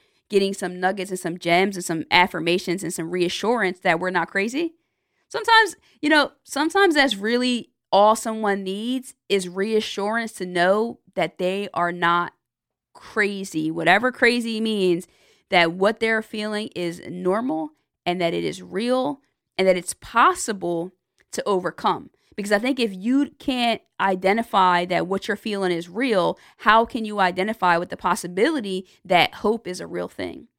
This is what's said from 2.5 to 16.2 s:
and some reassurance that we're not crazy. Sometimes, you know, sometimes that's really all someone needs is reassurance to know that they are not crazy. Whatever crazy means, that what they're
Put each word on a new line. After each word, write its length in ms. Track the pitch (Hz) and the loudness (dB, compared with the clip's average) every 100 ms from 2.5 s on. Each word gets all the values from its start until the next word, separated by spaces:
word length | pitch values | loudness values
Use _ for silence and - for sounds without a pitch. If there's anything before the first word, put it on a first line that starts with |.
| 180 185 180 | 0 0 -4
and 80 | 170 | -4
some 200 | 180 165 | -8 -6
reassurance 680 | 180 175 - 202 240 190 180 | -2 -2 -2 -2 0 0 -2
that 180 | 185 165 | 0 0
we're 100 | 180 | 0
not 220 | 185 170 | -2 -2
crazy. 420 | 196 214 269 339 _ _ _ _ _ _ | -2 -2 -2 -4 _ _ _ _ _ _
Sometimes, 460 | - 440 453 415 - _ - | -6 4 4 4 -2 _ -4
you 80 | 302 | 2
know, 220 | 302 277 _ | 4 2 _
sometimes 520 | - 277 311 392 392 294 | -10 -2 0 4 4 6
that's 200 | 262 196 | 2 2
really 540 | 214 240 254 240 - _ - | 0 0 0 -2 -6 _ 0
all 240 | 190 214 226 | 4 6 4
someone 480 | 226 220 208 196 | -2 -2 -2 -2
needs 500 | 190 202 233 262 254 - - | -2 -6 -4 -4 -6 -16 -2
is 180 | 196 180 | -2 0
reassurance 840 | 185 208 220 214 - 202 226 220 | -4 0 0 -2 -4 -2 -2 -4
to 120 | - 180 | -8 -6
know 520 | 180 180 208 233 - _ | 0 2 2 0 -6 _
that 240 | - 165 - | -4 -4 -2
they 320 | 180 190 202 | -4 -2 -6
are 180 | - 175 | -4 -4
not 420 | 175 170 175 175 _ _ _ _ _ _ | 0 0 2 -2 _ _ _ _ _ _
crazy. 760 | - - 220 202 196 190 160 156 | -20 -8 -2 -2 -2 -6 -4 -4
Whatever 420 | 165 165 196 247 | 0 4 4 2
crazy 480 | 247 240 240 226 220 | 2 2 2 -2 -2
means, 480 | 220 208 185 170 - _ _ _ - | -2 0 2 0 -4 _ _ _ 0
that 240 | 180 165 | 2 2
what 260 | 180 196 226 | 2 0 2
they're 240 | 226 220 | 0 -2